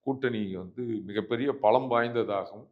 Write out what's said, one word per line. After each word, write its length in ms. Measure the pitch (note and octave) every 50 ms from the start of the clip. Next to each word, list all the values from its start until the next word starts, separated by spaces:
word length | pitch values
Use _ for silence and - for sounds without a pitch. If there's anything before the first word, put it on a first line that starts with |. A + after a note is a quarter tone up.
கூட்டணி 560 | _ C3+ C3+ C3 C3+ B2 A#2 G#2+ G#2 F#2+ F#2
வந்து 260 | F#2 F#2 F2+ F#2+ B2
மிகப்பெரிய 680 | B2 A#2 A2+ G#2+ F#2+ F#2+ G2+ A2 G2 - A#2+ A#2+ C3+ C#3
பலம் 380 | C3 C#3 - G#2+ A2+ B2+ C3 C3
வாய்ந்ததாகவும் 760 | A#2+ A#2 A#2 A#2+ A#2 A#2 A#2+ A2 G2+ G2 F#2 - - G#2+ C3+ _